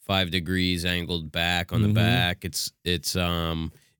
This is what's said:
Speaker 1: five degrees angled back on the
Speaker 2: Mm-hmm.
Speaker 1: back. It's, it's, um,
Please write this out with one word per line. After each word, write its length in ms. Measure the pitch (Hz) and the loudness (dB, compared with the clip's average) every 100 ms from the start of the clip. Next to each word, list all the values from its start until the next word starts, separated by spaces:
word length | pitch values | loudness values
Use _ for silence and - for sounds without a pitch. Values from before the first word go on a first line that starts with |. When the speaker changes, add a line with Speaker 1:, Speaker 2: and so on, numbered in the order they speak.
Speaker 1:
five 280 | - 95 90 | -2 0 2
degrees 540 | 90 82 92 90 87 90 | -2 0 0 2 2 0
angled 460 | 90 85 85 78 | -2 -2 -6 -4
back 400 | 85 85 90 87 | -2 0 0 0
on 100 | 101 | 2
the 60 | 104 | 2
Speaker 2:
Mm-hmm. 80 | 107 | 4
Speaker 1:
back. 480 | 90 90 90 90 | 4 4 2 -2
It's, 280 | 90 - - - | -6 -6 -8 -6
it's, 320 | 87 85 - 92 | -4 -2 -2 -2
um, 560 | 87 85 82 82 80 - _ | 0 0 -2 -2 -6 -10 _